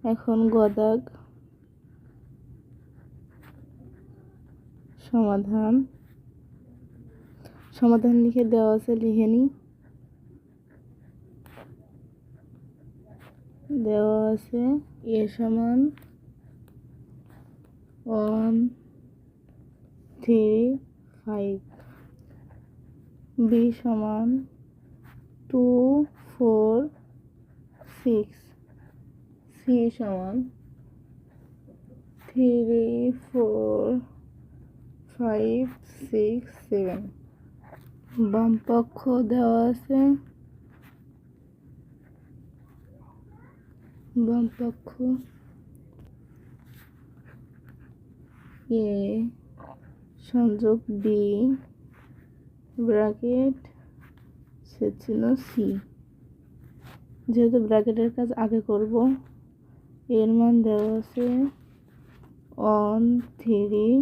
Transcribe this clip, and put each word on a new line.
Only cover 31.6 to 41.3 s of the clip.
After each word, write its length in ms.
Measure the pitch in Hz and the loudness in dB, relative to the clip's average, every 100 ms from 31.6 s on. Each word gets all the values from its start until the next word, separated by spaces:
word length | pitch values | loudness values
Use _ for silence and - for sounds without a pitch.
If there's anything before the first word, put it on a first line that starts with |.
| - - - - - - - | -20 -20 -20 -20 -20 -20 -8
থ্রি 260 | 254 254 240 226 233 226 233 247 254 | 0 2 2 0 0 0 -2 -2 -4
ফোর 580 | - 254 220 214 214 214 208 247 247 - - - - - - - - - - | -6 -2 0 0 -2 -2 -2 -4 -6 -20 -20 -20 -20 -20 -20 -20 -20 -20 -20
ফাইভ 480 | - 233 214 220 233 254 - - - - | -6 -4 -2 -2 -2 -4 -8 -20 -20 -6
সিক্স 440 | 220 214 240 - - - | -2 0 -2 -8 -20 -6
সেভেন। 320 | 202 190 180 202 - - _ - - - - - - - 247 214 | -4 -2 -6 -12 -18 -20 _ -20 -20 -20 -20 -20 -20 -12 -2 0
বাম 200 | 214 226 220 - | 2 2 0 0
পক্ষ 340 | 233 233 - 262 247 214 | 0 -2 -6 -2 0 0
দেওয়া 280 | 247 233 233 233 | 0 2 2 0
আছে, 300 | 247 - 269 277 277 - - - - - - - - - - - | -2 -2 2 2 2 -4 -20 -20 -20 -20 -20 -20 -20 -20 -20 -20